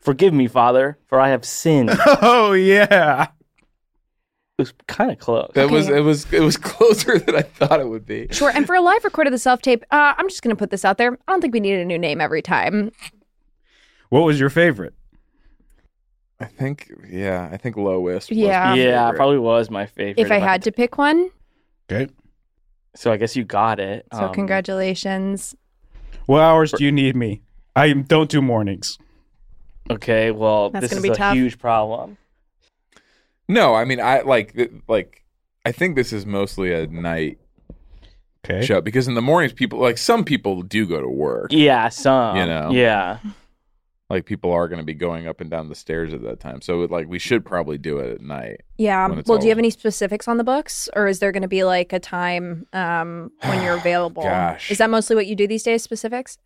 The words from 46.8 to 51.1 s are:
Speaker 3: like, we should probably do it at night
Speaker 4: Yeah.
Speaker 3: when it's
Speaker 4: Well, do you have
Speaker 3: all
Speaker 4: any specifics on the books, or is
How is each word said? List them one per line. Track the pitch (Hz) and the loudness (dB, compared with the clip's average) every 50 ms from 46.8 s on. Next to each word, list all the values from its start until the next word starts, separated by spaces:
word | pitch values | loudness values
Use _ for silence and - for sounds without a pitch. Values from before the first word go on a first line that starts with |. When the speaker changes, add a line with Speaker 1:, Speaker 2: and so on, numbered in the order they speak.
| 87 82 | -2 -2
Speaker 3:
like, | 87 85 80 | -4 -4 -6
we | 80 87 90 | -6 -8 -10
should | - - 123 113 95 | -4 -2 -2 -2 -2
probably | - 95 90 82 73 76 | -2 -6 -6 -4 -4 -8
do | 73 67 78 73 69 | -8 -8 -8 -6 -6
it | 67 62 57 | -6 -8 -10
at | 50 55 | -12 -14
night | 69 73 69 62 57 52 - _ _ - - | -14 -12 -12 -12 -14 -16 -18 _ _ -8 -4
Speaker 4:
Yeah. | 220 208 196 190 190 190 | -2 -2 0 0 0 -2
Speaker 3:
when | 165 - | -4 -6
it's | - - | -2 0
Speaker 4:
Well, | 233 214 | 0 2
do | 208 | 2
you | 226 | 2
have | 220 220 | 2 2
Speaker 3:
all | 233 | 0
Speaker 4:
any | 233 | -2
specifics | 220 - - 220 202 - 208 190 202 208 - | -2 -2 -6 -6 -4 -2 -4 -4 -4 -6 -6
on | - 233 233 | -4 -4 -2
the | 233 | -2
books, | 233 254 285 302 - - - - - - | -2 -2 -4 -4 -8 -10 -12 -12 -8 -4
or | - 208 | -2 0
is | 196 | 0